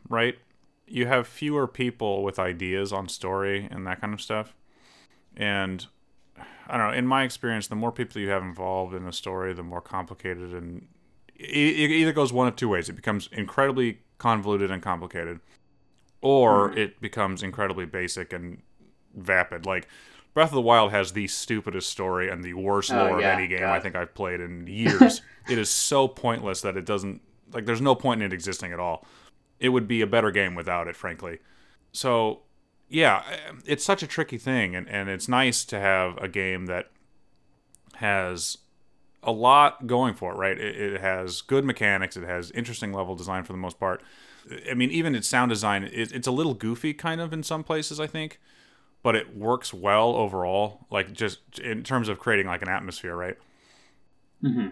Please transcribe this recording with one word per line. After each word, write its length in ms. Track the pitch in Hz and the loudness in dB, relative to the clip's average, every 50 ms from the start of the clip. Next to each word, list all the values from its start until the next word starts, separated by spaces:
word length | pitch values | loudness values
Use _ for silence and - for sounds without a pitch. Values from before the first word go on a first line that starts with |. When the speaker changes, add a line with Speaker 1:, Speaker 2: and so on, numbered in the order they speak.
| - - | -10 -4
Speaker 1:
right? 260 | 110 113 117 123 120 - _ _ _ _ _ _ _ _ _ | 0 0 0 0 0 -4 _ _ _ _ _ _ _ _ _
You 220 | - - 127 120 120 | -8 -2 -2 2 4
have 200 | 135 127 117 - | 4 2 2 0
fewer 380 | - - 151 147 147 147 135 120 | -6 -6 -4 -2 0 0 0 -2
people 560 | - - 127 123 120 - 113 104 98 98 98 | -2 -2 -2 -2 -2 -2 -2 -2 0 0 -2
with 140 | 98 92 - | -2 -2 -2
ideas 540 | 92 92 90 82 92 90 92 98 98 98 | -2 -2 -2 -4 -4 -4 -2 -2 -2 -2
on 160 | 101 98 98 90 | -4 -6 -6 -6
story 640 | - - - 92 95 98 98 98 98 98 101 - | -10 -8 -6 -4 -2 -2 -2 0 -2 -2 -4 -6
and 160 | - 90 95 95 | -10 -10 -8 -8
that 140 | 92 - | -8 -6
kind 120 | - 104 107 | -6 -8 -8
of 80 | 104 | -8
stuff. 320 | - - 113 107 110 - - _ _ _ _ _ _ _ _ _ _ _ _ _ _ _ - | -6 -6 -6 -6 -6 -8 -14 _ _ _ _ _ _ _ _ _ _ _ _ _ _ _ -8
And, 500 | - 107 104 101 98 95 95 92 90 - - _ _ _ _ _ - _ _ _ - - - - - - - | -4 -2 0 0 0 -2 -2 -4 -8 -10 -14 _ _ _ _ _ -20 _ _ _ -20 -20 -20 -20 -20 -12 -4
I 100 | - 120 | -2 0
don't 140 | 110 104 | 0 2
know, 60 | 123 131 | 2 0
in 100 | 123 127 | 0 2
my 160 | 131 135 135 | 2 2 2
experience, 440 | 123 - - - 120 113 107 101 - | 0 -4 -4 -4 -2 -2 -2 -4 -6
the 80 | 110 | -4
more 160 | 107 113 117 | -2 -2 -2
people 300 | 117 - 123 110 - 110 | -2 -4 -6 -6 -4 -6
you 80 | 101 98 | -2 0
have 140 | 98 95 92 | 0 -2 -2
involved 500 | 92 90 92 92 92 95 95 92 90 92 | -4 -8 -6 -6 -4 -4 -4 -4 -4 -6
in 120 | 92 90 90 | -8 -8 -8
a 60 | 87 | -10
story, 400 | - - 95 92 92 92 95 90 | -8 -8 -6 -6 -4 -4 -6 -6
the 100 | 87 87 | -6 -8
more 180 | 87 87 87 | -10 -10 -10
complicated 720 | - - - 95 90 80 95 - - 92 90 87 90 87 87 | -10 -6 -6 -6 -6 -8 -12 -10 -8 -8 -6 -6 -8 -10 -10
and 340 | 87 85 87 85 87 - - _ _ _ _ _ _ - _ - | -10 -10 -10 -12 -14 -16 -18 _ _ _ _ _ _ -20 _ -20
it, 100 | - - | -18 -10
it 460 | 143 - 147 147 151 156 156 151 151 | -4 0 2 4 4 4 4 2 4
either 220 | 160 160 160 160 156 | 4 4 4 4 4
goes 200 | 151 143 127 123 | 2 2 2 2
one 140 | 123 127 123 | 2 2 2
of 80 | - - | 2 0
two 100 | 127 113 | 0 0
ways. 200 | 101 90 85 - | 0 0 -2 -4
It 40 | 92 - | -8 -8
becomes 320 | - 117 104 101 - - | -4 -2 -2 -2 -4 -8
incredibly 680 | - 110 104 98 - - 139 139 123 131 127 117 101 - _ _ _ - | -8 -8 -6 -4 2 2 2 2 4 2 0 0 0 -4 _ _ _ -2
convoluted 540 | - 120 113 107 95 104 104 98 98 95 | 0 2 2 2 2 2 2 2 2 0
and 100 | 95 92 | -2 -4
complicated, 580 | - 101 90 85 87 92 - 90 85 85 87 82 - _ _ _ _ _ _ _ _ _ _ _ _ _ _ - | -2 -4 -4 -4 -4 -8 -8 -8 -8 -8 -8 -12 -14 _ _ _ _ _ _ _ _ _ _ _ _ _ _ -2
or 480 | - 135 139 135 127 113 104 101 101 101 | 2 6 6 8 8 8 8 8 6 4
Speaker 2:
Hmm. 60 | - 110 | 2 0
Speaker 1:
it 220 | 107 98 - - | -2 -2 -2 -8
becomes 440 | - 104 - 113 104 95 95 87 101 | -10 -8 -2 -2 -2 -2 -2 -4 -6
incredibly 420 | 95 90 - 104 95 92 95 90 | -8 -4 -2 -2 -2 -2 -4 -6
basic 480 | 80 85 95 90 87 - 92 90 - - | -6 -6 -6 -4 -4 -6 -8 -8 -8 -10
and 280 | 90 87 87 87 - - _ _ _ _ _ _ _ _ _ - | -10 -10 -10 -14 -16 -20 _ _ _ _ _ _ _ _ _ -16
vapid. 500 | - 92 92 95 92 90 - 92 85 82 | -10 -2 2 2 2 2 0 -2 -10 -6
Like, 220 | 95 95 90 - - - - - - - - - _ - | -4 -4 -4 -6 -8 -18 -20 -20 -20 -20 -20 -16 _ 2
Breath 160 | 151 160 156 | 4 4 4
of 60 | 147 | 4
the 60 | 135 | 2
Wild 300 | 120 117 117 113 110 101 | 6 8 8 8 8 6
has 220 | 107 101 98 87 90 | 4 2 0 0 -2
the 120 | 107 104 92 | -4 -4 -4
stupidest 600 | - - - - 117 107 - 107 92 95 - - | -4 -6 -4 -4 -4 -4 -4 -4 -6 -6 -6 -6
story 400 | - - 98 95 92 90 90 95 | -6 -4 -4 -2 -2 -2 -2 -2
and 140 | 92 87 90 | -4 -6 -8
the 100 | 90 90 | -8 -8
worst 380 | 92 95 98 101 101 98 - | -4 0 0 2 2 2 2
Speaker 2:
Oh, 60 | - - | 2 2
Speaker 1:
lore 240 | - 95 92 87 | 4 4 2 2
Speaker 2:
yeah, 120 | 85 85 92 | 2 2 2
Speaker 1:
of 60 | 92 | 2
any 80 | 92 87 | 0 -2
game 120 | 90 90 | -2 -2
Speaker 2:
God. 140 | 92 95 95 | 0 0 0
Speaker 1:
I 40 | 85 | 0
think 160 | - 98 85 | -2 -4 -4
I've 180 | 90 87 - - | -4 -6 -6 -6
played 260 | - 101 90 90 87 | -6 -6 -4 -4 -6
in 280 | 87 87 87 87 87 87 | -8 -8 -10 -10 -10 -10
Speaker 2:
<laughs> 0 | |
Speaker 1:
years. 540 | 95 107 117 - 147 - 262 226 - - - - - - - - | -4 0 2 4 10 10 10 10 10 2 -8 -14 -20 -12 -4 -2
It 80 | 123 113 | 0 0
is 120 | 107 - | 2 0
so 380 | - - - - 147 139 135 127 | 0 0 0 2 4 4 4 4
pointless 540 | 131 - - 120 113 117 117 101 92 - | 2 -2 -2 -2 -2 0 -2 -4 -4 -4
that 160 | - 101 92 95 | -4 -4 -4 -4
it 80 | 87 | -2
doesn't, 360 | 87 104 98 95 98 - - _ _ _ _ _ _ - | -2 -2 -2 -2 -6 -10 -10 _ _ _ _ _ _ -10
like, 120 | 120 107 | -8 -4
there's 160 | 110 117 113 | -2 -2 0
no 140 | 135 139 127 | 4 4 4
point 260 | 127 - 131 120 110 | 4 4 0 0 0
in 100 | 104 98 | 0 -2
it 20 | 90 | -4
existing 380 | 90 82 98 92 - - 90 | -6 -6 -6 -6 -6 -8 -10
at 80 | 87 85 | -8 -6
all. 260 | 87 87 82 - - - - - - - _ _ _ _ _ - | -4 -4 -4 -6 -8 -16 -20 -20 -20 -20 _ _ _ _ _ -2
It 100 | 127 127 | 0 2
would 180 | 127 127 113 101 | 2 2 0 0
be 140 | 120 113 | 0 0
a 60 | 110 101 | 0 2
better 220 | 98 117 110 104 | 4 2 2 4
game 240 | 90 101 98 92 90 | 2 2 0 0 -2
without 340 | 87 82 92 90 87 85 85 | -6 -4 -4 -2 -2 -4 -4
it, 80 | 87 | -8
frankly. 440 | - - 92 85 80 - 87 85 - _ _ _ - - _ _ _ _ _ | -10 -10 -10 -10 -10 -12 -12 -12 -14 _ _ _ -20 -20 _ _ _ _ _
So, 500 | - - - 131 120 117 113 107 - - - _ _ _ _ _ _ _ _ - | -10 -4 0 2 4 4 4 2 0 -4 -10 _ _ _ _ _ _ _ _ -4
yeah, 340 | 127 156 165 160 170 95 - - 165 156 151 160 160 127 110 | 0 4 6 6 6 6 2 -4 -10 -10 -10 -12 -16 -10 -2
it's 180 | 143 147 143 - | -2 -2 0 2
such 200 | - 196 190 170 | 2 0 0 0
a 40 | 143 | -6
tricky 300 | - - 156 - 135 113 | -4 -4 -4 -4 -4 -8
thing, 380 | - 131 131 123 107 90 90 | -2 0 2 2 2 0 -2
and, 120 | 90 90 - | -4 -8 -6
and 200 | - 101 98 98 | -6 -6 -4 -4
it's 180 | 98 92 - - | -6 -6 -2 0
nice 380 | 123 123 131 127 117 - - | 2 4 4 4 2 0 -2
to 140 | - - 101 | -4 -4 0
have 380 | 98 98 95 92 92 90 87 - | 2 4 4 4 2 0 -2 -6
a 100 | - 95 | -8 -6
game 380 | 90 101 95 95 92 92 92 90 | -4 -4 -4 -2 -4 -4 -6 -6
that 220 | 90 90 - - _ _ _ _ _ _ _ _ _ _ _ _ _ _ _ _ _ - _ _ - | -6 -6 -6 -10 _ _ _ _ _ _ _ _ _ _ _ _ _ _ _ _ _ -20 _ _ -12
has 600 | - 113 104 101 98 92 90 90 85 80 - - - _ _ _ _ _ _ _ _ _ _ _ _ - | -4 0 0 2 2 0 -2 -4 -6 -6 -6 -8 -8 _ _ _ _ _ _ _ _ _ _ _ _ -4
a 80 | 117 | -4
lot 560 | 113 110 117 123 135 147 147 143 - - 131 117 | -2 2 6 8 8 10 8 6 4 0 -4 0
going 260 | 123 123 131 123 101 | 2 2 2 2 0
for 200 | - - 90 95 | -2 -6 -6 -4
it, 40 | 101 | 0
right? 200 | 95 98 95 - | 0 0 0 0
It, 160 | 107 104 - | -4 -6 -4
it 260 | - 104 101 101 95 | -4 -4 -4 -4 -2
has 400 | 95 95 95 92 92 92 87 - | 0 0 0 0 -2 -6 -6 -8
good 240 | - - 135 135 139 | -2 2 2 4 4
mechanics, 500 | 135 120 - 110 104 98 95 95 92 - | 2 0 2 2 2 4 2 0 -2 -6
it 80 | 92 87 | -6 -8
has 280 | 87 90 87 87 87 | -6 -6 -6 -6 -8
interesting 420 | - 120 117 113 117 - - 101 98 | -6 -8 -6 -6 -6 -8 -6 -6 -4
level 220 | 98 92 87 95 | -4 -4 -4 -6
design 280 | 85 87 98 95 95 87 | -8 -6 -4 -4 -4 -6
for 100 | - 92 | -6 -8
the 40 | 92 | -8
most 200 | 92 90 85 - | -8 -8 -6 -2
part. 240 | 98 95 90 - - - - - - - - - - - 123 123 - - | -2 0 0 -2 -6 -14 -20 -20 -20 -20 -20 -20 -18 -16 -14 -12 -8 -4
I 60 | 131 | 0
mean, 160 | 123 123 135 | 0 0 2
even 240 | 160 165 165 165 139 | 2 0 0 2 0
its 120 | 113 101 - | 0 0 0
sound 220 | - 127 123 123 | 2 2 4 2
design, 340 | 113 104 110 104 101 98 98 | 2 0 0 0 0 0 -2
it, 280 | - - 117 117 113 | -4 -4 -6 -6 -4
it's 160 | - 127 120 135 | -6 -6 -2 -2
a 40 | |
little 220 | 123 135 160 160 127 | 0 0 0 -2 -2
goofy 400 | 92 - 110 120 117 - 156 147 | -2 -2 -4 -4 -2 -4 -6 -6
kind 260 | 147 - 170 160 165 | -4 -6 -6 -6 -4
of 140 | 170 160 160 | -6 -6 -6
in 100 | 160 151 | -8 -6
some 200 | - 165 156 156 | -6 -6 -6 -4
places, 360 | - 165 156 151 - 156 151 | -2 -4 -2 -2 -4 -6 -6
I 80 | 151 151 | -6 -6
think, 320 | - 160 156 156 - - _ _ _ _ _ _ _ _ _ _ _ _ - | -6 -8 -8 -8 -10 -16 _ _ _ _ _ _ _ _ _ _ _ _ 0
but 120 | 123 110 | 2 2
it 200 | 110 - - - | 2 2 -2 -8
works 380 | 104 104 113 123 123 - - - | -4 0 0 0 0 0 -6 -8
well 420 | 90 87 101 101 107 110 120 120 | -2 2 4 6 6 6 4 4
overall, 680 | 120 110 101 92 95 90 90 95 98 104 104 101 - - - | 2 0 0 0 -2 0 0 2 2 0 0 -2 -10 -12 -4
like, 220 | - 101 95 90 - | -2 -2 -2 -2 -4
just 460 | - 113 101 92 - _ _ - - | -4 -4 -4 -4 -6 _ _ -16 -10
in 240 | 123 123 110 110 120 | -8 -6 -6 -6 -4
terms 240 | - 131 127 113 107 | -2 -2 -2 0 -2
of 100 | 101 - | -4 -4
creating, 260 | - 123 110 101 95 92 | 0 0 2 2 2 0
like, 140 | 90 87 | -2 -4
an 80 | 101 92 | -2 -2
atmosphere, 460 | 95 98 101 92 85 - - 90 85 | -2 -2 -4 -6 -12 -10 -10 -8 -8
right? 220 | 87 90 90 95 - _ _ _ _ _ _ _ _ _ _ _ _ _ _ _ _ _ _ _ - - | -6 -6 -8 -8 -10 _ _ _ _ _ _ _ _ _ _ _ _ _ _ _ _ _ _ _ -4 -2
Speaker 2:
Mm-hmm. 240 | 139 120 123 107 95 | 0 0 0 -2 -4